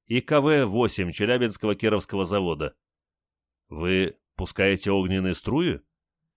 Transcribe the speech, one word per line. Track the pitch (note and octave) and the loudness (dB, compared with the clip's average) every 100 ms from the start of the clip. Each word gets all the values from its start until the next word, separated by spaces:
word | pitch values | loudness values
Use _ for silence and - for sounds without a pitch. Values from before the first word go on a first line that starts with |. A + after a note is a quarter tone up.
| - | -4
и | A#2+ | -4
К | - D3+ | 2 2
В | C#3 D3+ A#2+ | 4 4 2
восемь | G#2 A#2 - F2+ | 2 0 0 -4
Челябинского | D#2+ G#2+ B2 A#2+ G2 G#2+ G#2 | -2 0 2 0 -2 -2 0
Кировского | A2+ G#2 - G2+ F2+ | 2 0 0 -4 -2
завода". | G2+ F2+ D2+ D2 - _ _ _ _ _ _ _ _ - | 0 0 -2 -6 -10 _ _ _ _ _ _ _ _ -16
"Вы | D#2 F2 F#2+ F#2 - _ - | -6 0 2 0 -4 _ -10
пускаете | F#2 - G2 F#2+ G2+ | -8 0 2 2 0
огненные | G2 F#2 F#2+ F#2 | 0 0 0 -2
струи?" | F2+ - B2+ F3 D#2 - _ _ _ _ | -2 -2 -2 0 -4 -10 _ _ _ _